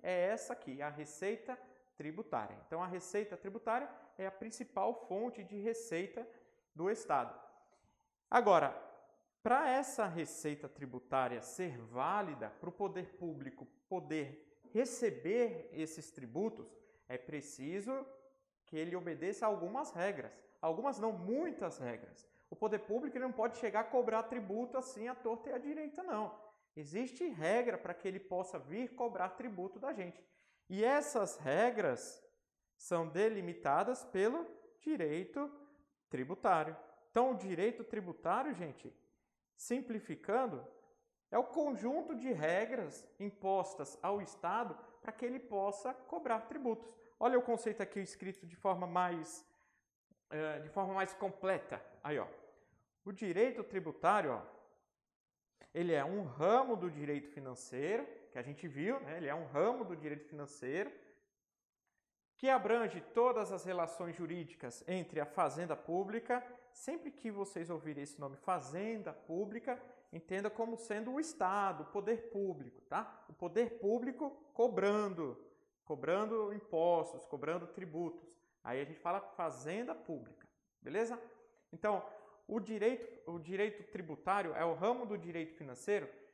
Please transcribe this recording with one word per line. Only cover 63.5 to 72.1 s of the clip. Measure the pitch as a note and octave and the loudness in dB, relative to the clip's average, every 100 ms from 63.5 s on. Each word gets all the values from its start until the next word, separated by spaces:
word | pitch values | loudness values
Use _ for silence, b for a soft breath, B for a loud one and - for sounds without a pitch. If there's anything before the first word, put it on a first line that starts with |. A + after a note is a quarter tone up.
as | F#3+ F3+ | -4 -2
relações | F3+ E3 - F3 E3 | 0 0 -2 -6 -4
jurídicas | E3 F3 D3+ - B2+ - - | -4 -4 -6 -8 -10 -8 -4
entre | F#3 E3+ D#3 | -2 -2 -2
a | D3 | -2
fazenda | - D#3 C#3+ E3+ C#3+ | 2 2 2 -2 -4
pública. | - F3 G3 A3 A3+ B3 B3 B B | 0 0 0 -2 0 0 -2 B B
Sempre | - - E4 D#4+ | -10 -6 -6 -8
que | - A3+ | -8 -6
vocês | G3+ G3 F3+ E3 | -4 -4 -4 -6
ouvirem | E3 D3+ C#3+ | -4 -4 -6
esse | C#3+ - | -8 -8
nome, | C#3 C#3 | -8 -4
fazenda | - F3 C3 E3 G#3+ A3+ F3+ | -2 0 -2 -4 -4 -4 -6
pública, | - - E3 G3+ A3+ C4 B3+ B B B | -10 -4 -4 -2 -4 -4 -6 B B B
entenda | E3 - F#3+ G#3 | -14 -6 -2 -2
como | G#3+ A3+ A3+ | -2 -2 -4
sendo | - G#3+ A#3 | -4 -4 -2
o | C4+ | -2
Estado, | D#4+ - F#3 G3+ G3 D#3 | -4 0 2 4 2 0
o | D#3 | -4
poder | G3+ F#3+ | -4 0